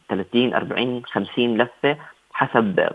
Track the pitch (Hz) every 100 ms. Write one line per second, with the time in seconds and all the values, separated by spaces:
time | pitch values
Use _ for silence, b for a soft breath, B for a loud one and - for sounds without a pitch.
0 | - 95 92 120 123 - 95 - 127 123
1 | 120 110 101 - 120 110 131 - 143 147
2 | B - _ - 135 123 107 85 82